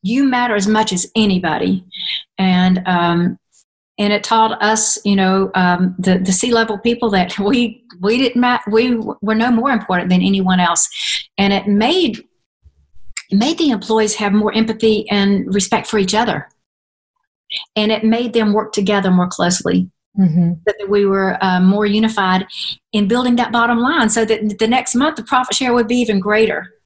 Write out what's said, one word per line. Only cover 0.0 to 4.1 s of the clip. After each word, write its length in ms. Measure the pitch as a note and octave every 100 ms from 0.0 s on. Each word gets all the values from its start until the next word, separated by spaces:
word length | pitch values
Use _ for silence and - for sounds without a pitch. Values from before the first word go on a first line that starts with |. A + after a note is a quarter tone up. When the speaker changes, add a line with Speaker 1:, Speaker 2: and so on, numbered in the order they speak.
Speaker 1:
You 220 | F#3+ B3
matter 320 | C#4 B3 B3 G#3
as 140 | G3
much 240 | G#3+ A3
as 180 | F3+ - A3+
anybody. 640 | G#3+ F#3 F3 D#3+ F3+ F#3+ - - - - - -
And, 440 | F#3+ F3+ F#3 F#3 F#3
um, 520 | F3 E3+ E3+ F3+ F#3 _ _ _ _ _ -
and 140 | G#3